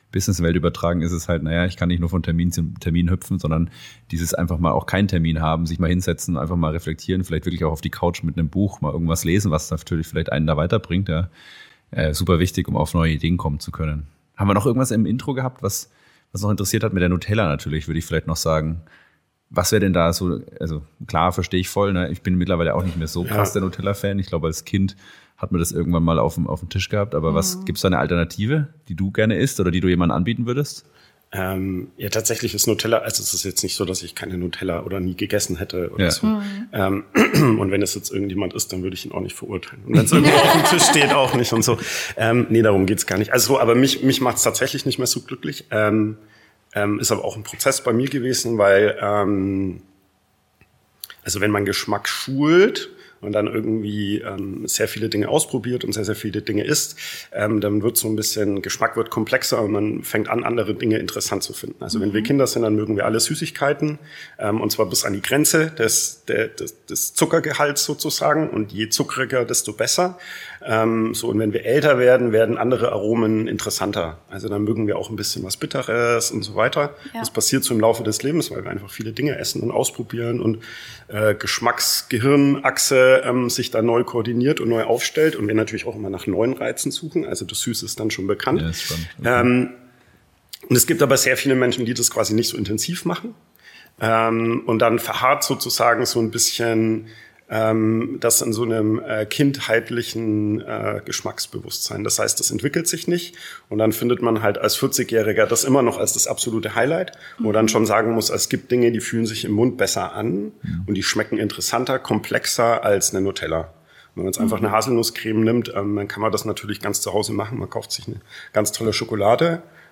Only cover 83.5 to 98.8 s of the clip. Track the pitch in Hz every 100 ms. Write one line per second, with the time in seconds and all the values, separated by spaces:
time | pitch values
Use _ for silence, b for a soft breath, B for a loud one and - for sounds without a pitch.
83.5 | - 117 113 117 117 120 120 110 120 127
84.5 | - 113 113 110 120 - - 156 - 104
85.5 | 110 107 110 - 107 101 95 - 90 120
86.5 | 120 113 - 139 - 156 170 - - 104
87.5 | - - 113 98 - 110 - 98 101 -
88.5 | 151 82 82 - 82 82 - 113 123 123
89.5 | 123 127 - b b b b b _ _
90.5 | - - 120 - 165 139 131 131 127 139
91.5 | 127 123 117 117 117 117 117 98 107 117
92.5 | - 95 113 - 175 175 - 233 220 _
93.5 | b b b b _ 110 113 113 113 113
94.5 | 117 - 113 117 113 - - 127 143 -
95.5 | 131 120 - 120 113 117 120 113 117 -
96.5 | - 117 113 113 110 110 B B B -
97.5 | 110 110 113 110 113 123 135 117 120 120
98.5 | 110 117 113